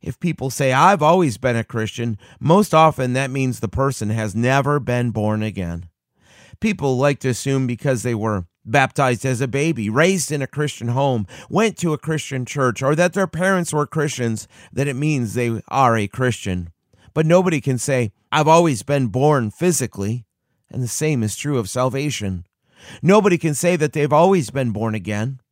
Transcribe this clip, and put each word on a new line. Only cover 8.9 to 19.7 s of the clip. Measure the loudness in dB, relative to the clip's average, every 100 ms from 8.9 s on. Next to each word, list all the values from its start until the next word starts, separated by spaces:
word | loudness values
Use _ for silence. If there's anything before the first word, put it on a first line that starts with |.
| 0 0 0 -2
as | -2
a | -2
baby, | -2 -2 -2 -2
raised | 2 2 2 -2
in | -6
a | -6
Christian | -4 -6 -4 -4
home, | -2 0 -2 -4 -12 -4
went | 0 0 0
to | -4
a | -2
Christian | -4 -6 -6 -8 -6
church, | 0 0 0
or | 0 2
that | 2
their | 2 -2
parents | 0 0 0 0
were | -2 -2
Christians, | -2 -4 -2 -4 -4 -8 -20 -10
that | -4 -4
it | -2
means | -2 0 -2
they | -2 -2 -4 -4
are | 2 4 4
a | 0
Christian. | -2 -2 -2 -4 -6 -6 _ _ _ -8
But | -2 4
nobody | 4 4 0
can | -2 -2
say, | 0 -2 -2 _ _
"I've | 0 4
always | 6 4 0
been | -2 0 0
born | 2 2 2 0
physically," | -2 0